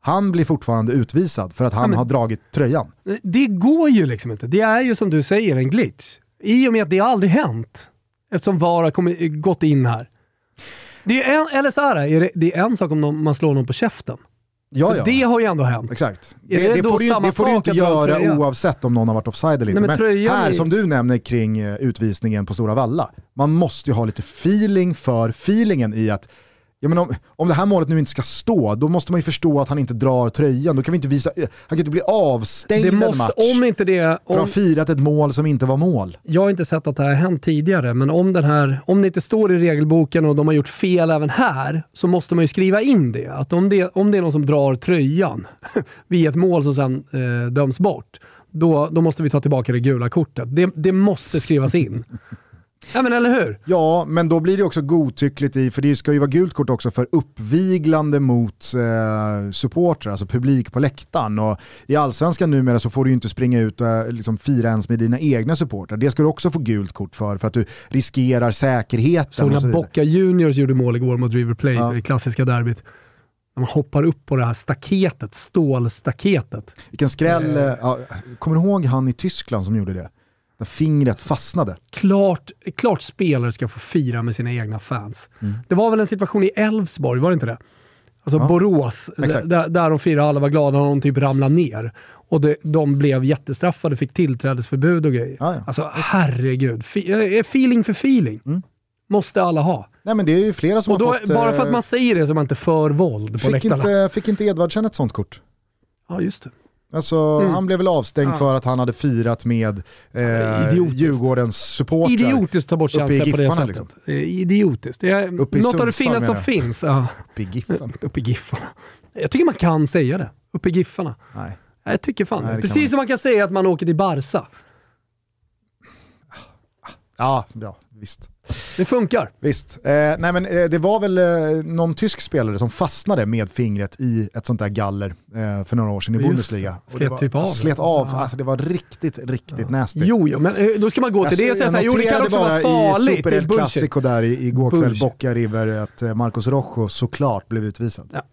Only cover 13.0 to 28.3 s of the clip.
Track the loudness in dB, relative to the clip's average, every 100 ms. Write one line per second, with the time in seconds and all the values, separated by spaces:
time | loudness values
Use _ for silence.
13 | 0 0 -2 0 2 2 0 -2 -2 -4
14 | -14 -14 _ _ _ _ _ 0 2 2
15 | 2 2 2 2 2 0 0 -2 -6 -4
16 | -4 -4 -20 -20 -4 0 2 2 2 2
17 | 2 2 0 2 2 2 2 2 2 4
18 | 2 2 2 2 0 0 -2 0 0 2
19 | 2 0 -4 -4 0 0 0 2 2 2
20 | 2 2 2 0 0 0 0 0 2 0
21 | 2 0 0 -2 0 -2 -4 -4 -4 -2
22 | -2 -2 -2 -2 -4 -4 -2 0 -2 -2
23 | -6 -8 -18 -2 0 2 0 -2 -4 -2
24 | -2 -4 -12 -4 0 2 2 2 0 -2
25 | -2 0 -2 -2 -2 2 2 0 0 0
26 | -2 -2 -8 _ _ _ _ _ -2 0
27 | 0 -4 _ -4 0 0 2 0 2 0
28 | -2 -4 -8